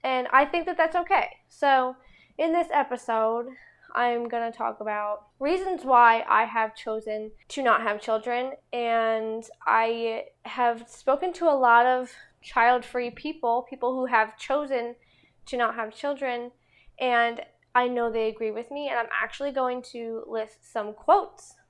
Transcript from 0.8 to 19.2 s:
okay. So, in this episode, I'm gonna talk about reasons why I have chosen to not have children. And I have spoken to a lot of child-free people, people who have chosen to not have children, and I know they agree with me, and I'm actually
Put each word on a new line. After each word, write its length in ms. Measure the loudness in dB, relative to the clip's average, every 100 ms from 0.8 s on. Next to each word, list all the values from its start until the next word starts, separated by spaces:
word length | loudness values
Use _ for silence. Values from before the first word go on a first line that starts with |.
| 0 0
okay. 420 | 2 0 0 -8 _
So, 480 | -2 2 4 2 -6 _ _ _ -2
in 140 | 0
this 160 | 2 2
episode, 760 | 0 0 -4 -2 0 0 -2 -6 -14 -20 _ _ -2
I'm 320 | 0 0 -4
gonna 240 | -4 -6
talk 300 | -4 -6 -6
about 440 | -6 -4 -4 -6 _ _
reasons 440 | -2 -2 -2 -6
why 400 | 4 8 8 6 2
I 180 | 2 2
have 300 | -2 -4 -6
chosen 560 | -8 -8 -6 -10 -10 -18 _
to 140 | -2
not 180 | 2 2
have 200 | 2 -4
children. 520 | -2 -2 -2 -4 -4 -10 _
And 720 | -6 0 0 0 0 -4 -8 -10 -8 2
I 600 | 2 2 -2 -4 -6 -10 _ -12
have 420 | -2 0 0 -10
spoken 460 | -6 0 0 0
to 160 | 0 2
a 80 | 4
lot 280 | 6 8 6
of 260 | 2 -2 -14 -20 _
child-free 720 | -4 2 4 4 0 -6 -6
people, 520 | -8 -12 -4 -2 -2
people 320 | -4 -6 -4 -2
who 100 | 0
have 320 | 2 0 -4
chosen 580 | -4 -4 -2 -4 -6 -10 _ _ _ _ -10
to 100 | -2
not 180 | -2 -2
have 200 | -10 -8
children, 560 | -6 -4 -4 -6 -8 _ _ _ -20 _
and 420 | 0 2 2 -2 -14 _ _
I 140 | 0 0
know 240 | 0 -2
they 160 | 0 -2
agree 240 | -2 -6
with 180 | -6 -10
me, 180 | -8 -4
and 100 | -4
I'm 100 | -4
actually 400 | -4